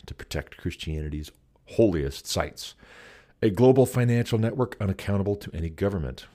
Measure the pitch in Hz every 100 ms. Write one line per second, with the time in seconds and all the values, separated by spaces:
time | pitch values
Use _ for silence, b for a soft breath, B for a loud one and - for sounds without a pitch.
0 | - - - 78 - - 87 - - 78
1 | 76 76 73 - _ _ - - 110 82
2 | 69 - - - - - - - B B
3 | B B B _ 110 98 127 131 123 127
4 | 120 117 117 113 110 - 120 - 101 92
5 | - 101 98 101 - 85 82 80 98 98
6 | 67 64 -